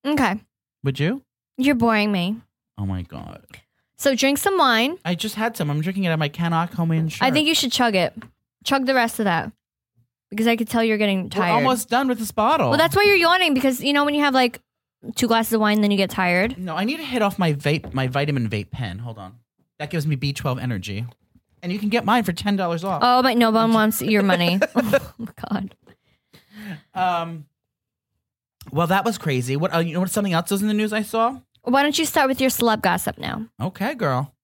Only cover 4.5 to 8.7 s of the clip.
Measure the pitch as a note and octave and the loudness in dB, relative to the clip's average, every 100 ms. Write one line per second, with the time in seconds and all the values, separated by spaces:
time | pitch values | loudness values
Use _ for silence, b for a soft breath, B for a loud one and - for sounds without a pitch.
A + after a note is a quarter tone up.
4.5 | F#4+ C#4 A3+ B3+ F4+ E3 F3 A3 G#3+ A3+ | 2 4 4 0 -2 -4 -4 -4 -4 -4
5.5 | A3+ D3 D3 E3 F#3+ F#3 D#3+ D3 D3+ E3+ | -2 -2 -2 -2 -2 0 0 -2 -2 -2
6.5 | E3 E3+ - E3 D#3+ D#3+ - C4 C#4 D4+ | 0 -2 -2 0 0 -2 0 2 2 2
7.5 | D#4 C4 - A#3+ F#3+ E3+ - - _ _ | 0 0 0 0 2 0 -4 -20 _ _
8.5 | _ - | _ -2